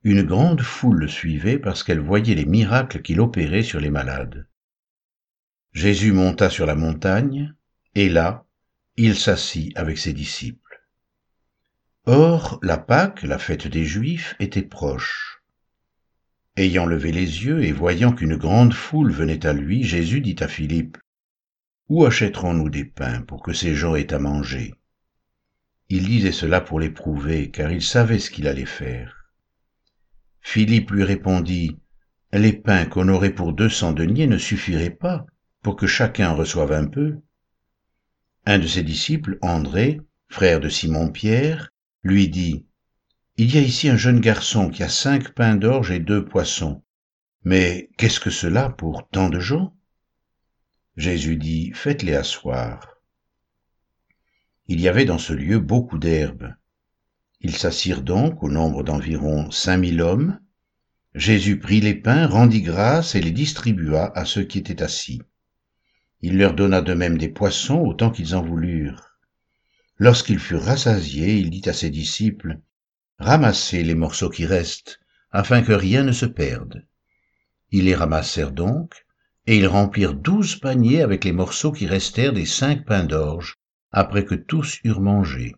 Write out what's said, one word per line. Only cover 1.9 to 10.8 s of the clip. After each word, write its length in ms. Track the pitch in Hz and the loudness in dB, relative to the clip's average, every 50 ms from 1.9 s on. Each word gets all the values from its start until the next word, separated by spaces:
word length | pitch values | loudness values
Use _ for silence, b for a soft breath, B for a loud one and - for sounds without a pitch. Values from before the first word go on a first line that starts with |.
| 87 78 | -2 -2
voyait 380 | 73 78 98 104 110 117 101 | 0 0 0 2 2 2 0
les 80 | 78 71 | 0 2
miracles 580 | 73 90 113 110 95 117 131 127 131 - 85 | 2 4 2 4 4 2 0 0 -2 -8 -10
qu'il 180 | - - 82 87 | -6 -2 2 2
opérait 440 | 117 120 - - 80 73 85 104 110 | 2 2 2 -2 -2 0 0 -2 -2
sur 160 | - - 78 | -2 -4 -4
les 100 | 76 76 | -2 -2
malades. 560 | 73 71 65 64 65 65 64 60 60 69 - _ _ _ _ _ _ _ _ _ _ _ _ _ _ _ _ _ _ _ _ _ _ _ _ _ | -2 -2 -4 -6 -6 -8 -8 -10 -12 -14 -18 _ _ _ _ _ _ _ _ _ _ _ _ _ _ _ _ _ _ _ _ _ _ _ _ _
Jésus 400 | _ 78 85 101 101 92 104 110 | _ 0 2 2 2 4 4 4
monta 380 | 98 95 92 92 87 - 104 - | 4 4 4 2 2 2 0 0
sur 160 | - - 82 | 2 0 -2
la 100 | 78 76 | 0 0
montagne, 800 | 76 80 80 78 78 80 95 95 107 131 143 135 139 143 147 - _ _ _ _ _ _ _ _ | 0 0 -2 -2 -2 0 0 2 2 0 -2 -2 -4 -8 -8 -10 _ _ _ _ _ _ _ _
et 120 | 104 101 92 | 2 2 4
là, 360 | 85 82 82 87 107 120 _ _ _ _ _ _ _ _ _ _ _ | 4 4 2 2 -2 -6 _ _ _ _ _ _ _ _ _ _ _
il 200 | - 117 113 101 | 2 4 4 4
s'assit 600 | - - 117 95 90 - - - 85 78 - - | 2 2 0 0 0 -2 -6 -6 -6 -8 -6 -6
avec 220 | - 87 80 78 73 | -6 -4 -4 -4 -4
ses 140 | - 87 | -6 -6
disciples. 760 | 71 69 73 - - - - - - _ _ _ - _ | -6 -6 -8 -10 -10 -10 -10 -12 -12 _ _ _ -20 _